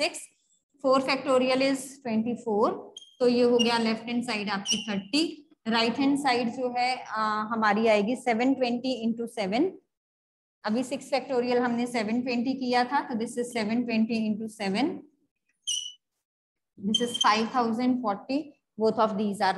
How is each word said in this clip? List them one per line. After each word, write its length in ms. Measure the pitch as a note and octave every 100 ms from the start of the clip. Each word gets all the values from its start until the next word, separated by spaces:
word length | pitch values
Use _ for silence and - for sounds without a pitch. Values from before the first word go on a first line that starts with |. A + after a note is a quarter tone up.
six, 240 | D#4+ - - _ _ _ _ _
four 160 | C4+ C4+ C4+
factorial 560 | C4+ D4 B3+ B3+ C4 C4+
is 160 | C4+ - -
ट्वेंटी 340 | A#3+ A3 A3+ A3+
फ़ोर, 280 | A#3 G3+ C#4 G4 - - - -
तो 80 | B3
ये 160 | A#3+
हो 140 | A#3+ A#3+
गया 200 | A#3 A#3
लेफ्ट 320 | A3+ G#3+ A#3+
हैंड 140 | A#3+ A#3
साइड 180 | G#3+ G#3 G3
आपकी 260 | - G#3+ A3
थर्टी, 340 | G3 - D4 - - - _ A3+
राइट 320 | A3+ A#3 A#3+
हैंड 180 | C#4 C#4
साइड 280 | C#4 A#3+ A#3 A#3+
जो 160 | B3 B3
है, 140 | B3 B3+
आ, 200 | - A3 G#3+ G#3+ G#3+
हमारी 340 | A3+ A3 G#3 A3+
आएगी 280 | G#3+ G3+ B3+ B3+
सेवन 280 | A3 B3+
ट्वेंटी 440 | B3+ B3 A#3+ C4 A#3+ A3+
into 220 | A#3 A#3 -
सेवन। 340 | F#3+ A3 F#4 - _ _ _ _ _ _ _ _ G#3+
अभी 160 | A3+
सिक्स 260 | B3+ C4+ -
factorial 480 | C4+ C4+ B3+ B3 B3
हमने 240 | B3 A#3 A#3+
सेवन 340 | A#3+ G#3 A#3+
ट्वेंटी 320 | B3+ B3 A#3+ C4+
किया 240 | B3 B3 B3
था, 80 | C#4+ D4
तो 80 | A3+
this 140 | A#3 A#3+
is 140 | A#3+
seven 300 | A#3 G#3 A#3 A#3+
twenty 320 | A3 A3 A3+ A3
into 200 | G#3 A3
seven, 420 | - G3 G3 D4+ - - _ _ _ _ _ - - - - _ _ _ _ _ _ _ -
this 240 | G3 A3+ A#3+
is 100 | -
five 320 | A3+ G#3+ A3
thousand 500 | B3+ A3+ A3+ B3+ B3
forty, 380 | A3 G3 - C#4 - _ _ -
both 260 | A3 A3+ A3+
of 120 | G3
these 240 | G#3 G3
are 160 | F#3+